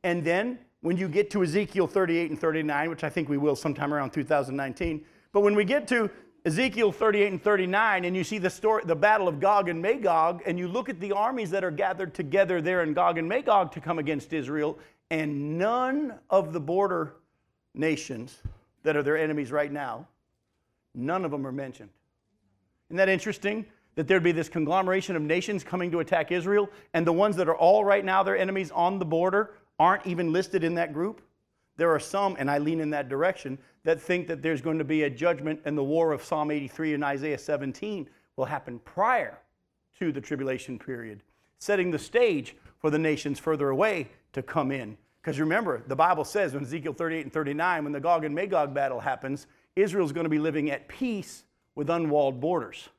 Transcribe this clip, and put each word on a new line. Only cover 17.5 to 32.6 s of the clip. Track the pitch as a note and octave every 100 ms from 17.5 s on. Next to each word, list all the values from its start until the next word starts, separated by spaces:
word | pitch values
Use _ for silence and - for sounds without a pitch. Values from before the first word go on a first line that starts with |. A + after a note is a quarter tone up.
| _ _
nations | - D#3+ D3+ - A#2+ B2+ - - - _ _
that | D3+
are | D3
their | C#3+ D#3
enemies | D#3 D3+ B2+
right | D3 D3
now, | D3 C3 A2+ E3 _ _ _ _ _ _ _ _
none | - C3 F#3
of | E3+
them | C#3+ C3+
are |
mentioned. | C3+ C3+ B2 G#2 _ _ _ _ _ _ _ _ _ _
Isn't | E3+
that | F#3+
interesting? | F#3+ G#3+ G3 G3 G#3+ - _ _
That | - D#3+
there'd | F#3+
be | E3+
this | E3 D#3
conglomeration | E3+ D3+ F#3 F#3+ F#3+ - E3+
of |
nations | D3+ E3+ F#3+ G3
coming | - F3+ F3
to | E3
attack | D#3 E3+ D#3+
Israel, | F3 E3+ G#3 G3+ - _
and | E3 E3+
the |
ones | E3+ G#3 F3
that | D#3
are | -
all | E3 G#3 G3+
right | G3+
now | F#3+ F#3+
their | F#3+ G3
enemies | F#3 F#3+ E3+
on | - F3 G3
the | E3+
border | E3 F#3 G3+ G#3+ - _ -
aren't | E3 G3+ G3
even | E3+ E3+
listed | E3+ F#3 F#3+
in | E3
that | E3+ D#3+
group? | D3+ F#3+ A3 _ _ _ _ _ -
There | E3
are | D3+
some, | D3+ G3 G3 F3
and | C#3
I |
lean | D3